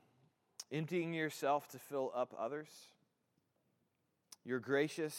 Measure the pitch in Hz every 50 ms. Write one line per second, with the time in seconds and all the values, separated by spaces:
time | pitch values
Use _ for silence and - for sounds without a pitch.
0 | _ _ _ _ _ _ _ _ _ _ _ - - - - 151 160 - 175 180
1 | 165 165 170 160 156 151 - - 156 139 143 147 - - - 127 - - 143 135
2 | 131 120 - 123 127 - - - 107 120 143 151 151 - - - - - - _
3 | _ _ _ _ _ _ _ _ _ _ _ _ _ _ _ _ _ _ _ _
4 | _ _ _ _ _ _ - - _ 120 123 127 110 123 139 139 151 151 - 170
5 | 160 156 -